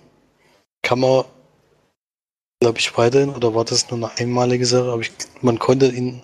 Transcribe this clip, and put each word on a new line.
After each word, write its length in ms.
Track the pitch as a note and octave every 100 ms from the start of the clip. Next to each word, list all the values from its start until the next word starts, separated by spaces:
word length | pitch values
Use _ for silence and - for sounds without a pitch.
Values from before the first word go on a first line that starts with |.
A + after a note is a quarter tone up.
| _ _ _ _ _ _ _ _
Kann 180 | - B2
man, 240 | C3 C3 - _ _ _ _ _ _ _ _ _ _ _ _ -
glaub 180 | A#2 A2
ich, 180 | - -
weiterhin, 340 | A#2+ C#3 C#3
oder 240 | B2+ A#2
war 100 | A2+
das 260 | A2+ B2 -
nur 80 | A#2
eine 180 | A2+ -
einmalige 460 | A#2+ B2 B2 B2
Sache? 260 | B2 B2+ B2
Aber 120 | A#2
ich, 100 | A2 - - -
man 160 | B2 A2+
konnte 280 | - C3+ C3+
ihn 340 | B2 B2 B2